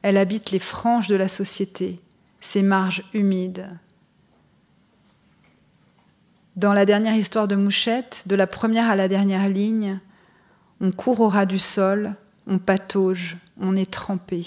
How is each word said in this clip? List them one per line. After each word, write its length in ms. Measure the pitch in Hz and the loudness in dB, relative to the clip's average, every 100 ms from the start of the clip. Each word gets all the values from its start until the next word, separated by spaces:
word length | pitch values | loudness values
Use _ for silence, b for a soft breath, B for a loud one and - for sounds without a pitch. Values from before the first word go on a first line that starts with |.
Elle 160 | 202 196 | 2 2
habite 340 | 196 214 - | 2 -2 -2
les 80 | 190 | -4
franges 480 | - - 233 233 190 | -4 -4 0 0 2
de 80 | 202 | 0
la 120 | 190 | 0
société, 720 | - 196 - 190 - 185 180 _ _ _ _ | -2 -6 -4 -6 -6 -8 -8 _ _ _ _
ses 220 | - 202 | -6 0
marges 400 | 196 190 185 185 - | 2 2 0 -4 -6
humides. 560 | 220 202 185 185 185 190 175 _ _ _ _ _ _ _ _ _ _ _ _ _ _ _ _ _ _ _ _ _ _ _ _ _ _ _ 190 | -2 0 0 -4 -8 -14 -16 _ _ _ _ _ _ _ _ _ _ _ _ _ _ _ _ _ _ _ _ _ _ _ _ _ _ _ -2
Dans 180 | 202 | 2
la 120 | 202 196 | 4 4
dernière 300 | 208 220 220 | 4 4 0
histoire 320 | 196 226 208 | 0 -2 0
de 80 | 196 | 2
Mouchette, 680 | 202 196 - 240 247 - - | 2 0 0 -2 -4 -14 -2
de 100 | 196 | 2
la 120 | 190 | 2
première 420 | - 226 226 233 | 0 0 2 2
à 60 | 196 | 2
la 120 | 190 | 2
dernière 400 | 196 196 190 196 | 2 2 2 0
ligne, 520 | 196 208 220 202 190 b b b b b b b b | 0 0 0 -2 -6 b b b b b b b b
on 100 | 190 | -2
court 300 | 180 - 233 | -2 0 2
au 80 | 220 | 4
ras 160 | 202 196 | 4 2
du 140 | 190 | 0
sol, 560 | - - 190 202 208 202 _ _ - | -2 0 0 0 -4 -8 _ _ -4
on 100 | 185 | -4
patauge, 800 | 180 190 190 202 185 185 175 175 - - | 0 -2 0 0 0 -2 -6 -12 -18 -6
on 160 | 190 190 | -2 0
est 140 | 185 | -2
trempé. 560 | - - 190 - 175 | -6 -6 -8 -6 -8